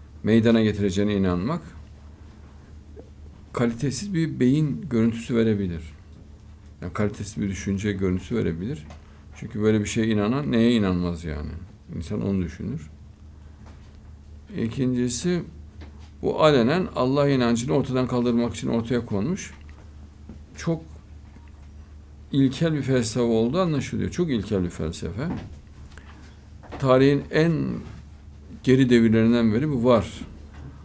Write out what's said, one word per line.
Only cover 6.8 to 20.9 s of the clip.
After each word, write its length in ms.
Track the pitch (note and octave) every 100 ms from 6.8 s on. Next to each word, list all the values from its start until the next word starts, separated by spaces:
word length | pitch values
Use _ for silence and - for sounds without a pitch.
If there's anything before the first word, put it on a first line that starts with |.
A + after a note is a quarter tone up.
Yani 120 | F2
kalitesiz 500 | - G#2 G2 G2 -
bir 60 | G2+
düşünce 420 | F2+ G2+ G2 G#2
görüntüsü 440 | F#2+ F#2 F#2 - A#2
verebilir. 520 | F#2+ D#2+ G#2 D#3 - - - - - -
Çünkü 260 | - G#2
böyle 180 | G#2+ A2
bir 60 | G2+
şeye 220 | A#2 A2
inanan 440 | G#2+ G#2 C3+ C#3
neye 200 | A#2+ A#2
inanmaz 520 | A#2 G2 F2+ F2+ E2
yani? 280 | E2+ D2 D2+ D#2+ - - - -
İnsan 320 | E2 G#2+ G#2
onu 140 | G2
düşünür. 480 | E2+ - - D#3 - - - - - - - - - - - - - - - - - F#3+
İkincisi, 840 | A2+ C#3 B2+ B2 B2 A#2+ F3 F3+ - - - - - - - -
bu 220 | - -
alenen 440 | D#3 C#3 A2+ F3 F3 -
Allah 340 | B2+ C#3+ C#3+
inancını 440 | C3+ A#2+ A#2 C3
ortadan 340 | D3 A#2 B2+ B2
kaldırmak 480 | B2 A#2+ A#2 A#2 -
için 120 | C3
ortaya 380 | A#2 A2+ B2 A2+
konmuş 480 | G2+ B2 G3 - - - - - - - - - - - -
çok 240 | E3 E3 -